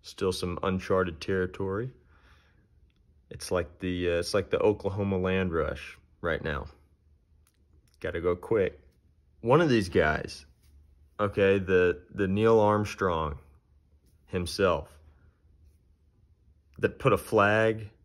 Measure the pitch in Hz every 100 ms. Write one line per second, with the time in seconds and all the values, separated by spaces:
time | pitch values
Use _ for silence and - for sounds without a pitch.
0 | - - 95 92 90 90 98 92 - 92
1 | 92 80 - 95 90 - 95 95 127 -
2 | _ _ _ _ _ _ _ _ _ _
3 | _ _ _ 69 - 90 82 - 92 90
4 | 87 85 85 104 90 - 107 104 98 98
5 | 101 95 92 95 92 82 73 - - -
6 | _ _ 85 78 80 71 - - _ _
7 | _ _ _ _ _ _ _ _ _ _
8 | - 80 87 87 - 110 92 - _ _
9 | _ _ _ _ 117 143 170 120 87 95
10 | 78 76 - - - _ _ - _ _
11 | _ - 104 101 98 101 92 92 90 85
12 | - 92 95 98 110 113 104 104 101 -
13 | 95 82 78 71 - _ _ _ _ _
14 | _ _ _ 95 87 - 98 80 - -
15 | - _ _ _ _ _ _ _ _ _
16 | _ _ _ _ _ _ _ - - -
17 | 139 101 - 110 101 107 110 113 104 _